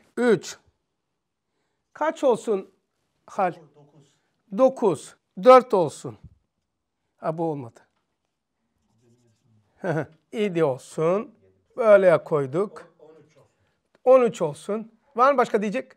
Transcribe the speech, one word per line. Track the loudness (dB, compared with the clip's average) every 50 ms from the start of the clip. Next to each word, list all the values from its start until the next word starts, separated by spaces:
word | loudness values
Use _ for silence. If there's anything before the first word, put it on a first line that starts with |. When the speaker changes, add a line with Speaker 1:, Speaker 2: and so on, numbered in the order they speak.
| _ _ -8 -4
Speaker 1:
Üç. | 0 0 0 0 -2 -10 -20 -20 _ _ _ _ _ _ _ _ _ _ _ _ _ _ _ _ _ _ _ _ _ _ _ _ _ _ _
Kaç | -6 -6 -6 -4 -2 0
olsun | 0 0 0 -2 -6 -6 -6 -6 -12 _ _ _ _ _ _ _ _ _ _ _ -14
Hal? | -6 -4 -4 -4 -4
Speaker 2:
Dokuz. | -8 -20 _ _ _ -20 _ _ _ _ _ _ _ _ _ _ _ _ -10 -2 0
Speaker 1:
Dokuz. | 0 0 0 0 -2 -2 -2 -2 -8 -18 -20 _ _ _ -10 0 6
Dört | 8 8 8 6 4 -2
olsun. | -2 -2 -2 -6 -12 -16 -18 -18 -18 _ -20 _ _ _ _ _ _ _ _ _ _ _ _ _ _ _ _ _ _
Ha, | -10 -8 -8 -6
bu | -6
olmadı. | -8 -8 -10 -12 -18 _ -20 _ _ _ _ _ _ _ _ _ _ _ _ _ _ _ _ _ _ _ _ _ _ _ _ _ _ _ _ _ _ _ _ _ _ _ _ _ _ _ _ -8
<laughs> | -6 -6 -6 -6 -10 _ _ _ -14
Yedi | -8 -6 -6 -4 -2 -2 -2
olsun. | -2 -2 -6 -10 -14 -8 -4 -2 -2 -2 -4 -6 -10 _ _ _ _ _ _ _ _ -8 -2
Böyle | 4 4 6 6 6 4 2 2 0
koyduk. | -4 -4 -4 -4 -4 -4 -6 -6 -6 -8 -20 -20 -20 _ _ -20 -20 -20 -20 -20 _ _ _ _ _ _ _ _ _ _ _ _ _ _ _ 2 4
On | 6 6
üç | 4 2 -2 -4
olsun. | -6 -6 -8 -10 -10 -10 -10 -10 -10 -14 _ _ _ _ -2
Var | 0 2 2
mı | 2 2
başka | 0 0 -2 -4
diyecek? | -4 -2 -6 -8 -10 _ -20